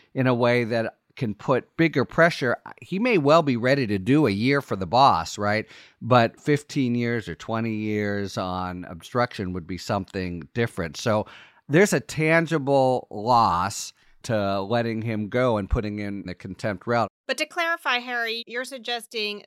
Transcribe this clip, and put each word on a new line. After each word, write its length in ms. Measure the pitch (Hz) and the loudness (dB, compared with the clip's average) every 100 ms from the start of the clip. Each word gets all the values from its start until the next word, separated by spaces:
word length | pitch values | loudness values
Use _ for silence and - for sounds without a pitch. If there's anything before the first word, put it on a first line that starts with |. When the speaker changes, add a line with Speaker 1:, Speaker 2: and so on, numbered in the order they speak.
| _ - | _ -2
Speaker 1:
in 120 | 131 | 2
a 60 | |
way 300 | 123 123 123 | 4 4 2
that 320 | 113 117 113 - _ - | 2 -2 -2 -8 _ -6
can 180 | 117 101 | -6 -4
put 400 | - 127 - - | 0 0 0 0
bigger 300 | 165 143 117 | 2 2 0
pressure. 520 | - 165 - 123 - - - | 4 4 4 -2 -2 -6 -20
He 160 | - 185 | -8 -2
may 200 | 247 202 | 2 2
well 260 | 139 160 | 6 4
be 140 | 147 120 | 4 0
ready 280 | 123 139 113 | 2 2 2
to 140 | 101 | 0
do 260 | 92 143 139 | 2 4 4
a 60 | |
year 300 | 98 123 143 | 2 0 0
for 160 | - 104 | -2 -6
the 100 | 90 | 0
boss, 500 | 117 135 87 85 - | 6 6 6 0 -4
right? 300 | 101 107 110 - - _ | -2 -2 -4 -14 -20 _
But 380 | 117 123 113 - | 4 4 4 0
fifteen 560 | - 143 - 147 127 120 | 0 0 0 -2 0 0
years 320 | 120 117 98 | -2 -4 -6
or 80 | 82 | -10
twenty 380 | - 113 113 107 | -6 -4 -2 -4
years 640 | 107 107 104 101 98 - | -2 -2 -2 -2 -4 -6
on 480 | 92 92 92 90 87 | -4 -4 -6 -8 -12
obstruction 640 | 87 - 123 123 - 92 | -14 -6 -2 -2 -2 -6
would 140 | 90 80 | -6 -6
be 100 | 90 | -8
something 680 | - 104 95 98 92 87 76 | -4 -4 -4 -6 -6 -6 -8
different. 420 | 120 117 - 85 71 | -4 -4 -4 -8 -4
So 300 | 120 107 101 - - _ - | -2 0 -2 -12 -20 _ 0
there's 260 | 147 208 | 4 4
a 60 | 160 | 2
tangible 1080 | - - 156 165 165 160 135 139 131 127 - | -4 -2 2 2 2 -2 2 2 4 0 -4
loss 800 | 104 107 120 110 85 92 - - - _ _ | -6 2 4 4 2 -2 -4 -12 -16 _ _
to 380 | - 110 98 98 | -4 -2 0 -2
letting 400 | 98 117 117 110 | 0 -2 0 -4
him 280 | 110 107 107 | -4 -4 -2
go 280 | 120 127 107 | 0 2 0
and 120 | 95 | 0
putting 300 | 123 107 104 | -2 -2 -6
in 240 | 104 101 90 | -6 -8 -10
the 80 | 90 | -12
contempt 500 | 101 92 113 95 - | -12 -8 -6 -6 -2
route. 240 | 120 107 - - | 0 0 -4 -8
Speaker 2:
But 100 | 262 | -4
to 60 | 302 | -4
clarify, 540 | - 330 339 302 247 | -4 -2 -2 0 -2
Harry, 440 | 247 247 226 226 226 | -2 -6 -4 -6 -8
you're 200 | 233 254 | -10 -10
suggesting 800 | 269 220 240 220 233 208 208 | -10 -8 -8 -8 -6 -6 -8